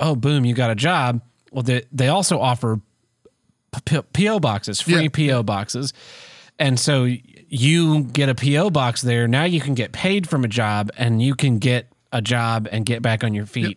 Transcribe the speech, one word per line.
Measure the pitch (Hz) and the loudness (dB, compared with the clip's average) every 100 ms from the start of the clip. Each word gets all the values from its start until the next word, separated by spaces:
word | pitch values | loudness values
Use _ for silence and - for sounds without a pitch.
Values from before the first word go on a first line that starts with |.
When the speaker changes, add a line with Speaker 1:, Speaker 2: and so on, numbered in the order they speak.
Speaker 1:
oh, | 156 139 | -2 0
boom, | 131 147 | 0 2
you | 123 | 2
got | 117 120 | 0 0
a | 107 | 0
job. | 147 175 127 120 - _ _ | 0 0 0 -2 -6 _ _
Well, | 135 | -6
they, | 123 123 - | -2 -2 -4
they | 139 127 | -2 0
also | 175 190 156 | 2 0 0
offer | 127 120 117 110 - _ _ _ _ _ _ _ _ | 0 0 -2 -2 -6 _ _ _ _ _ _ _ _
p-, | - - 165 | -10 -2 -2
p-, | - | -2
P | - 208 | 0 2
O | 220 | 2
boxes, | 143 101 - 101 | 0 0 -4 -6
free | - 170 | 2 2
Speaker 2:
Yeah. | 160 | 2
Speaker 1:
P | 147 147 | 0 0
O | 127 | 2
boxes. | 110 101 101 135 135 - - - - - - - | 0 -2 -4 -6 -8 -10 -20 -20 -20 -20 -20 -2
And | 143 127 | 0 2
so | - 143 | 2 2
y-, | 123 123 - - - | 0 -2 -10 -20 -10
you | 131 135 170 165 151 | -2 2 4 4 2
get | 131 127 139 | 0 0 0
a | |
P | 123 135 147 | 0 0 2
O | 202 | 2
box | 151 123 117 | 2 0 0
there. | 123 120 117 | 0 0 2
Now | 131 | 2
you | 170 170 | 2 0
can | 135 | -2
get | 123 107 | -4 -4
paid | - 185 202 170 | -4 -2 -2 0
from | 147 | -2
a | 120 | 0
job, | 110 107 104 104 - | 0 0 0 -4 -2
and | 120 113 | 0 2
you | 127 131 | 2 2
can | 139 117 | 0 2
get | 123 123 - _ _ | 2 0 -4 _ _
a | 123 | -6
job | 107 123 117 113 107 | -2 0 0 -2 -2
and | 107 107 | -4 -4
get | 117 | -2
back | 117 110 | 0 0
on | 113 | 0
your | 104 104 | -2 -4
feet | - | -4
Speaker 2:
Yep. | 107 | -4